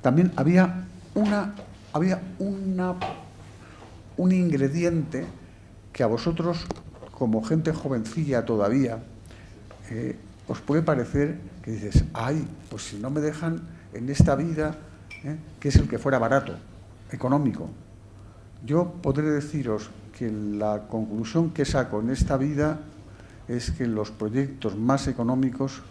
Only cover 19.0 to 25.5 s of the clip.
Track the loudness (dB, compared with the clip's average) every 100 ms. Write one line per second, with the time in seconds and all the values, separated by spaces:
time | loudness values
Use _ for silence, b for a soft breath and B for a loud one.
19 | -2 2 2 0 0 -4 -2 -2 -4 -14
20 | -18 -8 -6 -4 -4 0 0 0 -4 -4
21 | -4 -4 -2 2 2 0 0 2 0 0
22 | 0 0 2 2 0 2 0 0 -8 B
23 | B B B B -6 -4 -2 -2 0 0
24 | -2 -4 -2 0 -2 -2 -4 0 2 2
25 | 0 -2 0 2 0